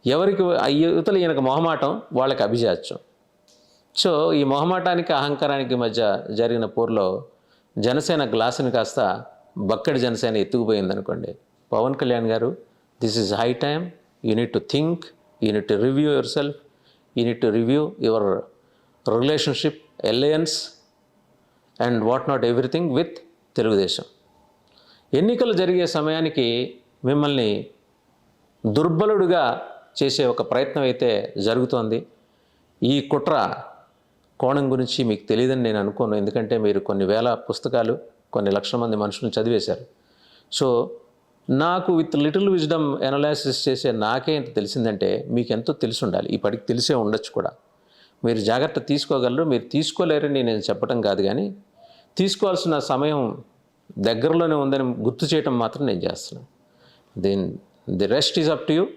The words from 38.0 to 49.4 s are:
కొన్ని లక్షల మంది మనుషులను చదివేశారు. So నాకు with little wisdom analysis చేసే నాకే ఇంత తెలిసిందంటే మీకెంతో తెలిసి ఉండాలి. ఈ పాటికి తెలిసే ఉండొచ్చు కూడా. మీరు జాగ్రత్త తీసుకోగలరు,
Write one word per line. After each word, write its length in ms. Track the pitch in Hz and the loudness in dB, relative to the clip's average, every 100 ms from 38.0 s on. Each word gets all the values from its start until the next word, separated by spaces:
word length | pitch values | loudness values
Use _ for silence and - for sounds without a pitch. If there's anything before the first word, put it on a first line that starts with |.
| - _ _ | -8 _ _
కొన్ని 180 | 110 101 | -2 2
లక్షల 280 | 101 123 123 | 0 0 -2
మంది 180 | 117 107 | -2 0
మనుషులను 460 | 104 - 120 113 | -2 -4 -4 -2
చదివేశారు. 380 | 110 113 - 92 - _ _ _ _ - _ | 0 0 0 -6 -8 _ _ _ _ -20 _
So 320 | - 135 120 - - - _ _ _ - | -2 2 2 0 -8 -20 _ _ _ -2
నాకు 420 | 131 165 180 180 170 | 0 2 0 2 0
with 160 | 160 147 | 2 0
little 220 | 151 170 196 | 2 2 2
wisdom 280 | 185 156 165 147 139 131 | 2 2 0 0 -2 -2
analysis 500 | 143 147 151 139 123 147 | 0 0 0 -2 -2 -2
చేసే 240 | 131 139 110 | 0 0 0
నాకే 300 | 107 127 131 151 | 0 0 -2 -2
ఇంత 120 | 127 - | -2 -4
తెలిసిందంటే 520 | 101 135 113 101 98 101 - | -4 -2 -2 0 0 -2 -2
మీకెంతో 380 | 117 113 113 117 143 | -2 0 -2 -2 -2
తెలిసి 180 | 117 117 117 | -2 -2 -2
ఉండాలి. 220 | 90 - | -2 -2
ఈ 20 | - | -2
పాటికి 220 | - - - | -2 -4 -4
తెలిసే 240 | 120 123 135 | -2 0 0
ఉండొచ్చు 280 | 107 107 - - | 2 -2 -4 -6
కూడా. 140 | - - _ _ _ _ _ _ 120 | -6 -8 _ _ _ _ _ _ -2
మీరు 140 | 113 104 | 0 2
జాగ్రత్త 300 | 175 147 147 127 | 2 0 -2 -2
తీసుకోగలరు, 540 | 143 - 139 123 131 | -2 0 0 2 0